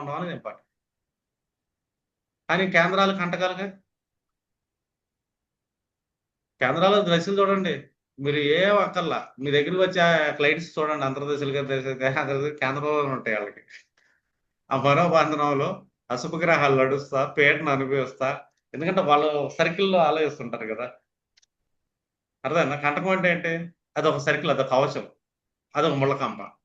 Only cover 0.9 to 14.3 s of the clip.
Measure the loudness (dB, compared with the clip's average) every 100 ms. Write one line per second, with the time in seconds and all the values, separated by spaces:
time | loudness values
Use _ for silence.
0.9 | _ _ _ _ _ _ _ _ _ _
1.9 | _ _ _ _ _ -4 0 2 2 4
2.9 | 2 2 0 -4 -2 -4 -4 -10 -12 _
3.9 | _ _ _ _ _ _ _ _ _ _
4.9 | _ _ _ _ _ _ _ _ _ _
5.9 | _ _ _ _ _ _ -4 -2 2 4
6.9 | 4 2 0 0 0 2 2 -2 -6 -10
7.9 | _ _ -8 -2 0 2 2 4 2 2
8.9 | -2 -2 -4 -6 -8 0 0 2 2 0
9.9 | 4 4 4 2 2 2 2 -4 -4 -2
10.9 | -2 -4 -4 -4 -4 -2 -4 -2 -4 -4
11.9 | -2 -2 -2 -2 -2 -4 -4 -4 -2 -2
12.9 | 0 -2 -4 -4 -4 -4 -12 _ -20 _
13.9 | _ _ _ _